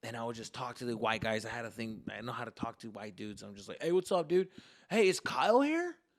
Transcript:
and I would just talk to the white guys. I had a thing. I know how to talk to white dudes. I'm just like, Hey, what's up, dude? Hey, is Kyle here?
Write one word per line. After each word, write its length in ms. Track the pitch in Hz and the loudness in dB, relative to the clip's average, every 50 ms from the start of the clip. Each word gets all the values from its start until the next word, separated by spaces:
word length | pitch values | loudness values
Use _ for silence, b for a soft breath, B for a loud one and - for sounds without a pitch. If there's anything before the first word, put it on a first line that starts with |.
| - | -8
and 140 | 113 120 | -8 -6
I 60 | 120 113 | -4 -4
would 120 | 117 120 | -4 -4
just 180 | 113 113 101 - | -6 -8 -10 -8
talk 220 | - 131 123 120 | -6 -6 -6 -6
to 80 | - 131 | -4 -2
the 120 | 120 120 | -2 -2
white 240 | 110 113 110 113 110 | 2 2 2 2 2
guys. 240 | 107 113 110 110 107 | 2 0 0 0 -2
I 40 | 110 | -4
had 160 | 107 120 117 | -6 -6 -6
a 60 | 113 | -8
thing. 300 | 107 117 113 113 110 101 - - 101 | -6 -6 -6 -6 -6 -8 -10 -10 -10
I 60 | 104 | -8
know 100 | 110 120 | -8 -8
how 140 | 120 117 120 | -6 -6 -6
to 60 | 113 | -8
talk 280 | 104 - - 117 113 _ | -6 -6 -6 -6 -6 _
to 100 | - 120 | -12 -12
white 260 | 104 - 104 107 98 | -10 -10 -12 -12 -10
dudes. 280 | 92 107 107 104 98 107 | -10 -10 -10 -10 -10 -12
I'm 120 | 104 101 | -14 -14
just 140 | 98 98 98 | -14 -12 -12
like, 120 | 104 - | -10 -4
Hey, 100 | - 156 | 0 4
what's 200 | 170 185 180 - | 4 4 4 4
up, 160 | 208 180 170 | 2 2 2
dude? 220 | 151 170 180 190 185 B B B B B B B B | 4 4 4 4 2 B B B B B B B B
Hey, 180 | - 220 220 | 4 6 6
is 120 | 185 180 - | 6 6 4
Kyle 420 | - - - - 135 185 220 247 | 0 -4 0 2 2 4 6 6
here? 340 | 277 294 311 330 349 349 320 _ _ _ _ | 4 6 2 0 0 -2 -6 _ _ _ _